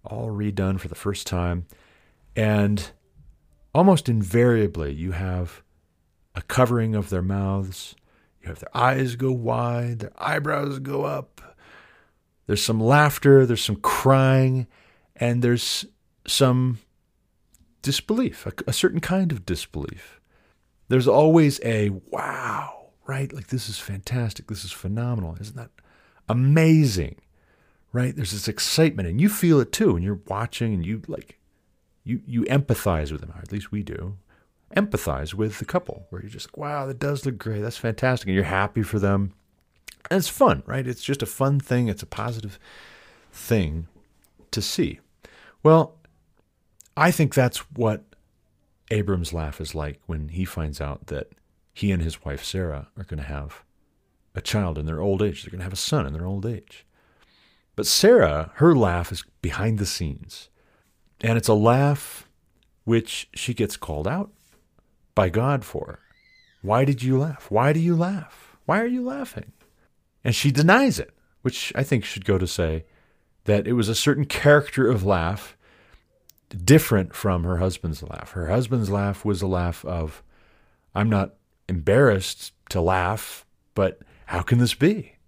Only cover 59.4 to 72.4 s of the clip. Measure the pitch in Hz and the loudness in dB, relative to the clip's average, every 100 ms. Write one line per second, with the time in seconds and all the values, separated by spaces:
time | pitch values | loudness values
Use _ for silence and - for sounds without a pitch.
59.4 | 87 76 110 107 98 - 82 69 73 - | -6 -2 -2 -2 -4 -4 -6 -8 -14 -20
60.4 | - _ _ _ _ _ _ _ 113 117 | -20 _ _ _ _ _ _ _ -2 0
61.4 | 113 107 110 127 143 143 - - - _ | 4 4 6 4 4 0 -4 -18 -20 _
62.4 | _ _ _ _ - 113 - - - - | _ _ _ _ 0 0 0 -12 -12 -10
63.4 | - 117 104 - - 76 85 165 208 _ | -8 -4 -4 -4 -8 -4 -4 -4 -6 _
64.4 | _ _ _ _ _ _ _ - 95 85 | _ _ _ _ _ _ _ 0 2 2
65.4 | 131 139 - - - - _ _ _ _ | 0 -2 -4 -10 -10 -16 _ _ _ _
66.4 | _ _ 95 117 139 127 127 131 156 139 | _ _ 0 2 2 0 0 0 0 -6
67.4 | - 104 135 156 165 165 175 196 - - | -2 2 4 2 2 2 0 -4 -10 -20
68.4 | - _ - 185 233 254 247 277 254 - | -20 _ -2 0 0 -2 -4 -8 -10 -12
69.4 | - _ _ _ _ _ _ _ 123 113 | -16 _ _ _ _ _ _ _ -2 0
70.4 | 143 135 160 220 277 - - _ _ _ | 2 4 6 6 4 0 -8 _ _ _
71.4 | 127 - - - 135 123 - - 95 95 | -6 -4 -6 -4 0 0 -2 -8 0 0